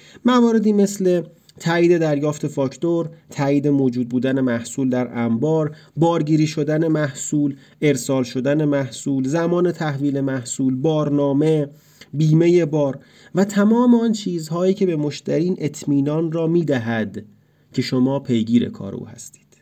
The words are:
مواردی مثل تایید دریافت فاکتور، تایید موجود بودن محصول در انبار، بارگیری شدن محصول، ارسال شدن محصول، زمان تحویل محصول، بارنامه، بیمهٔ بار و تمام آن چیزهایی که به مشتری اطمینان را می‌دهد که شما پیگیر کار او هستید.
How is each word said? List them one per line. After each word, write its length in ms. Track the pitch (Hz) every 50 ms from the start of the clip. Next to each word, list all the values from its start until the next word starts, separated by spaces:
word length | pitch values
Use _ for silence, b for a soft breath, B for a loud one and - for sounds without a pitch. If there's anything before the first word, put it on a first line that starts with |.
| B B B B B
مواردی 480 | 247 254 247 233 233 226 226 202 214 208
مثل 480 | 202 202 196 202 - 185 180 180 175 160 - _ _ _ - _ -
تایید 380 | - 165 170 170 170 170 180
دریافت 500 | 165 160 156 147 143 147 151 147 - -
فاکتور، 640 | 143 - 147 139 131 - - - 170 170 170 165 160 B B B B
تایید 380 | - - 143 139 143 143 135
موجود 420 | 147 143 139 135 127 120 123 123 113
بودن 320 | 123 127 120 135 135 139
محصول 480 | 131 127 117 117 - - - - 135 127
در 280 | 123 123 127 120 -
انبار، 580 | 120 117 117 113 117 139 151 160 160 156 151 156 B B B B
بارگیری 500 | 147 160 170 170 165 156 151 160 151 156
شدن 400 | 151 - 160 147 151 151 156 170
محصول، 680 | 160 156 156 151 139 135 - - - - 147 147 143 139 B B B B B
ارسال 420 | 151 147 139 127 - - 135 131 127
شدن 420 | 123 - 131 123 139 143 156 156
محصول، 640 | 147 143 139 135 131 - - - 143 139 135 131
زمان 440 | 131 147 170 170 170 175 175 180 175
تحویل 500 | 165 - 165 151 139 135 143 143 139 139
محصول، 540 | 135 135 135 131 120 - - - 135 131 131
بارنامه، 920 | 131 135 160 156 151 151 143 143 143 143 139 139 139 151 156 160 156 143 143 B B B B B B B B -
بیمهٔ 520 | 143 156 156 156 160 170 170 175 175 165
بار 340 | 147 147 151 143 135 123 B B B B B B B B
و 100 | 175 202
تمام 500 | 202 - 202 202 214 226 240 247 247 240
آن 160 | 233 226 226
چیزهایی 600 | 214 - - 185 175 170 160 156 165 170 185 190 190
که 120 | 196 196
به 100 | 180 165
مشتری 600 | 151 147 147 143 - - 131 139 147 170 180 185
اطمینان 760 | - - 143 151 - - - 143 139 139 147 151 160 165 165
را 160 | 156 170 165
می‌دهد 800 | 160 165 175 165 147 139 123 107 117 117 113 107 101 92 101 - - b b b b b b b b -
که 80 | -
شما 380 | 123 - 135 127 127 135 139 139
پیگیر 500 | 139 - 123 113 107 110 120 120 - -
کار 260 | - - 101 98 98
او 120 | - -
هستید. 380 | 104 - - - - - _ _ _ _ _